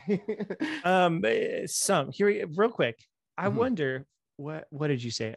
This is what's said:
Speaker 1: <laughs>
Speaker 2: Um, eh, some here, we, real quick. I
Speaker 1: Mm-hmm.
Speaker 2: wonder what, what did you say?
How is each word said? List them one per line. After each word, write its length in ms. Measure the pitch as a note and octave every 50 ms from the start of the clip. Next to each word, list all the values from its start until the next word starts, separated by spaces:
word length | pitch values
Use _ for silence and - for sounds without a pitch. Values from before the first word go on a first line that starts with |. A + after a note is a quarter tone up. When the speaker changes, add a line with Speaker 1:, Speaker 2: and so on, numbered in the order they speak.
| -
Speaker 1:
<laughs> 40 | F3+ G#3 F#3 - - G#3+ G#3+ G#3+ - F#3+ - D4+ D#4 D#4 D4 -
Speaker 2:
Um, 400 | F3 F#3 F#3 F3+ F3 E3 E3+ G3
eh, 420 | - - - D#3+ - - - -
some 440 | E3 - - - - G3 D#3+ C3+ -
here, 160 | C3 - G3+
we, 160 | G#3 G#3 G3+ G3
real 260 | E3+ D3+ F#3 G#3+ A#3
quick. 300 | A3+ - C#3+ A#2 A2+ _ _ _ _ _ _ _ -
I 100 | D#3+ F3+
Speaker 1:
Mm-hmm. 100 | G#3 -
Speaker 2:
wonder 480 | A3+ A#3 C4 A#3+ E3 C#3+ C3 C3 C3 C#3 _ _ _ _ _ _
what, 300 | - C#3 D3 D#3 D#3 - -
what 180 | D3 C#3 D3+
did 140 | D3 C#3+ B2
you 100 | A#2+ A#2
say? 240 | A2+ - A2+ A2 A#2